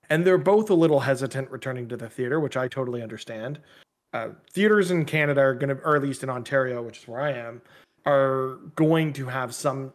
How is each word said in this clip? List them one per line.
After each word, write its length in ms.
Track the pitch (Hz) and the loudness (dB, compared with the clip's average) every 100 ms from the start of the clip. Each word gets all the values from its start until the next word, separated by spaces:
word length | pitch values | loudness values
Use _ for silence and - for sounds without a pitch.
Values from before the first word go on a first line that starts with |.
| _ | _
And 160 | 156 180 | 2 4
they're 100 | 180 | 4
both 320 | 156 208 214 | 6 4 4
a 60 | |
little 240 | 175 165 143 | 4 6 4
hesitant 500 | 127 127 131 135 131 | 2 0 -2 -6 -8
returning 380 | 127 131 127 120 | -8 -8 -8 -8
to 60 | 117 | -10
the 120 | 113 | -10
theater, 320 | - 123 156 | -6 -2 -2
which 160 | 139 131 | -2 -2
I 100 | 131 | -4
totally 340 | 139 123 120 | -4 -4 -6
understand. 580 | 110 110 - 113 120 147 - _ _ _ _ | -8 -12 -12 -10 -10 -10 -16 _ _ _ _
Uh, 180 | 117 113 - _ | -8 -8 -12 _
theaters 380 | 180 208 208 175 | 2 4 4 4
in 140 | 175 | 0
Canada 360 | 151 156 147 139 | 0 0 2 4
are 120 | 135 | 4
gonna, 240 | 127 139 135 | 2 -2 -2
or 100 | 160 | 2
at 80 | 147 | 2
least 220 | 139 131 | 0 -4
in 60 | 131 | -6
Ontario, 520 | 127 123 139 127 120 | -6 -2 0 0 -4
which 160 | 117 113 | -8 -14
is 100 | - | -12
where 120 | 117 | -6
I 120 | 147 | -4
am, 300 | 123 117 120 _ - _ _ | -4 -10 -16 _ -20 _ _
are 520 | 143 139 135 131 131 127 156 | 2 4 4 0 -4 -8 -12
going 380 | - 160 165 156 | 0 2 4 2
to 140 | 139 127 | -4 -6
have 280 | 131 123 | -6 -6
some, 380 | - 143 135 135 | -4 -4 -4 -8